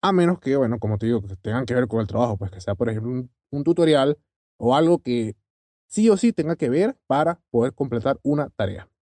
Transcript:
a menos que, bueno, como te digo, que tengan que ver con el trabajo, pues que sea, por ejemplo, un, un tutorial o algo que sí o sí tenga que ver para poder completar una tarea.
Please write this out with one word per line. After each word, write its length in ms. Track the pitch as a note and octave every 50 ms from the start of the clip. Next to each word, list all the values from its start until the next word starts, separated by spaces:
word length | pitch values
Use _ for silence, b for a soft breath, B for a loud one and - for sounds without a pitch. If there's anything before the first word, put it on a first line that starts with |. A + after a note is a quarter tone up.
| -
a 80 | G3
menos 280 | G3 F3+ F3 E3+ F3+ E3+
que, 160 | _ C3 C3+
bueno, 200 | C#3 C3 A2 A#2+
como 220 | A2 - G#2+ G#2+ G2+
te 80 | A#2
digo, 160 | A2+ A#2+ A2+ G2+
que 120 | G2 G2
tengan 280 | - _ G2+ A2 B2 C3+
que 80 | G#2+ A#2+
ver 140 | B2 B2+
con 140 | G#2+ G#2+ A2+
el 60 | A2
trabajo, 300 | G2+ - A#2 B2 A#2+ G#2
pues 140 | F#2 G2 F2+
que 100 | F#2 F#2
sea, 140 | - - G2+
por 140 | - B2 A2+
ejemplo, 200 | A2 G#2+ G#2+ A#2+
un, 220 | B2+ B2+ B2+ B2 _ _ _ _
un 140 | - C#3+ C#3+
tutorial 560 | D#3 F3 F3 E3+ D#3+ D3+ C#3 C3+ C#3+ D3 _ _ _ _ _ _ _ _ _
o 160 | - A#2 B2+
algo 240 | D3 E3 E3 F3 D#3+
que 360 | _ B2+ A#2+ A#2+ A2+ A2 - _ _ _ _ _ _ _ _ _ _
sí 200 | _ - - G#3+ A3+
o 60 | G3+
sí 160 | F#3+ - A#3 A3
tenga 220 | - D#3 D#3 E3
que 140 | - D#3+ A#2+
ver 260 | B2 D#3 F#3+ A#3 C4+ _ _
para 340 | _ C3 C#3+ D#3 D#3+ F3 _ _ _
poder 240 | - A#2 A#2 C3 -
completar 460 | _ C#3 C3 A#2+ B2+ A#2 C3+ C#3 -
una 280 | _ C#3 D3 D3 C#3+ -
tarea. 420 | _ _ G#2+ G2+ G2 G#2+ - _ _ _